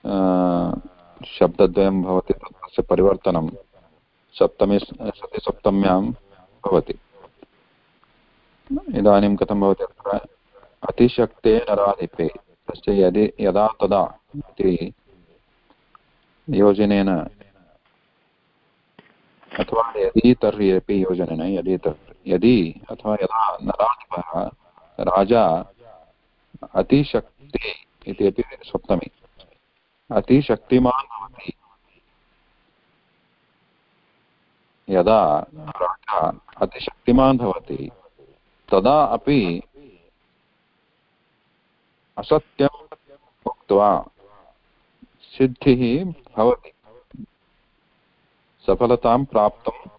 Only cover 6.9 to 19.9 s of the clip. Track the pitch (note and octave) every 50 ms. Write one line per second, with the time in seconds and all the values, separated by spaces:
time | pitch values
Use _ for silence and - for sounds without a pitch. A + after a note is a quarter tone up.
6.9 | D#2+ - _ _ _ - - - _ _ - _ _ _ _ _ _ _ _ _
7.9 | _ _ _ _ _ _ _ _ _ _ _ _ _ _ _ _ C4+ D4+ G4 E4+
8.9 | A3+ A#2 G2+ G#2 G2+ G2+ G2+ G#2 G2+ G2 - - G#2+ G2+ G2+ G2 F#2+ - F#2+ F#2
9.9 | _ _ - G2+ G2+ G#2 - - _ _ _ _ _ - _ _ _ _ - -
10.9 | - - A#2+ B2 - - A#2 G#2 - _ - A2+ A2 A2+ A#2+ - G#2 G2+ G2+ G2+
11.9 | G2+ - F#2 E2+ - - E2+ D#2 - - _ _ _ _ _ - - - - -
12.9 | G2+ G2 F#2+ F2+ F2+ G#2 G#2+ G#2+ - - G#2 G2 F2+ G2 G#2+ A2 - _ A2 G2+
13.9 | G2+ G2 E2+ - - _ _ _ - C#3+ - - _ - - F#2+ F2 - - -
14.9 | - _ _ _ _ _ _ _ _ _ _ _ _ _ _ _ _ _ _ _
15.9 | _ - _ _ _ _ _ _ _ _ _ - - F#2+ G2+ G#2 G2 G2 G#2+ G2+
16.9 | G2+ G2+ G2 G2 F#2 D#2+ D2+ - - _ - _ _ _ _ _ _ _ _ _
17.9 | _ _ _ _ _ _ _ _ _ _ _ _ _ _ _ _ _ _ _ _
18.9 | _ - _ _ _ _ _ _ _ _ _ _ - - - - - A2+ A2+ A#2